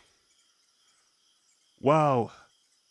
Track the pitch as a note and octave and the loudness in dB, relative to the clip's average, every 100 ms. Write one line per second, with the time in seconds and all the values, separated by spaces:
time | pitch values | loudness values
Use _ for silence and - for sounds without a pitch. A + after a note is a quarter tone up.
0 | _ _ _ _ _ _ _ _ _ _ | _ _ _ _ _ _ _ _ _ _
1 | _ _ _ _ _ _ _ _ B2+ D#3 | _ _ _ _ _ _ _ _ 0 0
2 | D3+ C3 G#2 - - _ _ _ _ | 2 0 -4 -10 -20 _ _ _ _